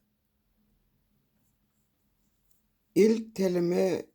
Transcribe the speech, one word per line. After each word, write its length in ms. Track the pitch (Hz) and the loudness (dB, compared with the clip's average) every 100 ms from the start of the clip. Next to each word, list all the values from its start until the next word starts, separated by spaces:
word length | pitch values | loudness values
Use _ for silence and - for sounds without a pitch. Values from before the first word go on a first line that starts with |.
| _ _ _ _ _ _ _ _ _ _ _ _ _ _ _ _ _ _ _ _ _ _ _ _ _ _ _ _ _ 170 | _ _ _ _ _ _ _ _ _ _ _ _ _ _ _ _ _ _ _ _ _ _ _ _ _ _ _ _ _ 2
ilk 400 | 220 226 - - | 4 2 -4 -4
telimi 680 | 190 180 175 185 190 156 - | -2 -2 -2 -2 -2 -4 -8